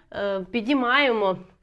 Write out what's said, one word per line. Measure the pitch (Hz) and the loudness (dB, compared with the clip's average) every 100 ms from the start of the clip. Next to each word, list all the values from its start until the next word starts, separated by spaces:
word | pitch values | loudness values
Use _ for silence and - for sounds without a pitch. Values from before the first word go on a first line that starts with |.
| - | -14
е, | - 202 190 | -6 -4 -4
підіймаємо | 185 240 214 285 240 277 277 220 196 185 - _ | -4 -4 0 0 2 2 2 2 0 -2 -8 _